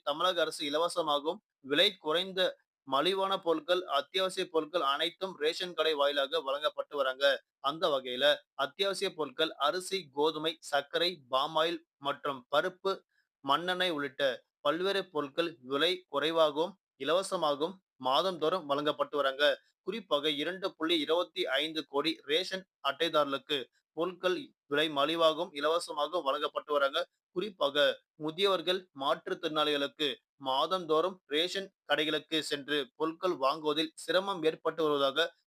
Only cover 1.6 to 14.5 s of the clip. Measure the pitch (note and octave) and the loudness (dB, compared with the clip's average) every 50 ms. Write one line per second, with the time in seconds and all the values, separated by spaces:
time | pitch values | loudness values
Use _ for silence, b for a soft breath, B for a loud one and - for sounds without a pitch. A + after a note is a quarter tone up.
1.6 | - C3 C#3+ D#3 F#3+ G#3 F#3+ - - D3+ D#3+ F3 F#3+ F#3+ F3+ F#3 F3+ E3+ - - | -4 0 2 4 4 2 2 -2 -4 -2 -2 -2 -2 -2 -2 0 0 0 -2 -6
2.6 | _ _ _ _ _ C3+ C3+ C#3 D3+ F3+ G3 F#3+ F#3+ F#3+ G3 F#3 - E3 D#3+ D#3 | _ _ _ _ _ 0 0 2 2 2 0 0 0 0 -2 -2 0 0 0 0
3.6 | D3 E3+ F3+ F3+ F3 - C#3+ C#3+ C#3 - - F#3+ F#3+ F#3 F3+ F#3+ F3+ - D#3+ D#3+ | 0 0 -2 -2 0 0 -2 -2 -2 -2 -2 -2 -2 -2 -2 -4 -6 -2 -2 -2
4.6 | D#3 D3+ F3+ E3+ D3 C#3 C#3 D3 E3 E3+ - _ F#3+ F#3+ F3 D3 D3 D#3+ E3+ - | -2 0 -2 0 0 0 0 0 -2 -4 -4 _ -8 -8 -6 -2 -2 -2 -2 -2
5.6 | F#3 F3+ E3 D#3 D#3 D#3+ D#3 C#3+ C#3 C#3+ C#3+ C#3+ C#3 C3+ D#3 E3 C#3 C3+ C#3 D3 | -6 -6 -2 0 0 0 2 2 2 2 2 0 0 0 -2 -4 -2 -2 -4 -2
6.6 | D3+ D3 - C#3+ C3+ - D3+ C#3+ C3+ C3 B2+ C3 C#3+ C#3 C3 A#2+ - _ _ _ | -2 -2 -2 -2 -6 -6 -4 -2 -2 -2 0 2 4 4 4 2 -2 _ _ _
7.6 | - C3+ D3+ E3 F#3 E3 C#3+ C3+ B2 B2+ B2 B2 C#3 D3 C#3+ - - _ _ - | -4 -4 0 0 2 2 2 0 0 -4 -2 2 4 4 4 2 -2 _ _ -4
8.6 | C#3 C3+ - - G3 G3 F#3+ F#3+ G3 F#3 D#3 D#3 D3 C3+ B2 - D#3+ D#3+ - - | -4 -4 -2 -2 -2 -2 -2 -2 -4 -4 -4 -4 -6 -6 -2 -2 -2 -2 -2 0
9.6 | C#3 D3 D#3+ F#3 F#3 - F#3+ F#3+ E3 C3+ B2 C#3+ D3 D#3+ D3+ D#3 D#3 E3 D#3+ - | 0 0 0 0 -4 -4 -6 -6 -6 -6 _ 2 2 2 2 0 -4 -4 -4 -6
10.6 | - - C#3+ C#3+ C#3 - - D#3+ E3+ F3+ F#3 D3+ B2+ A#2+ C3 C3 C#3+ D#3 E3 D#3 | -6 -2 0 0 0 0 0 0 0 0 -2 -4 -6 -2 0 0 0 2 2 2
11.6 | D#3+ E3+ E3+ D#3+ - _ _ _ C#3+ C#3+ C#3 - - D3 C#3 B2+ - _ C#3 D3+ | 2 2 0 -4 -8 _ _ _ -6 -6 -6 -4 -4 -6 -6 -6 -6 _ 2 2
12.6 | E3 F#3 F3+ - - F#3+ F#3+ F#3+ - _ _ _ _ _ _ _ - C#3 C#3 D3+ | 2 2 -4 -2 -2 -2 -2 -2 -6 _ _ _ _ _ _ _ 0 2 2 2
13.6 | F3 F#3 F3+ F3+ F#3 F3+ D#3+ C#3+ C#3 C3+ C3 - C#3+ C3+ A#2 - - _ | 2 -2 0 0 0 0 0 -2 -4 -6 -2 0 0 0 0 -2 -8 _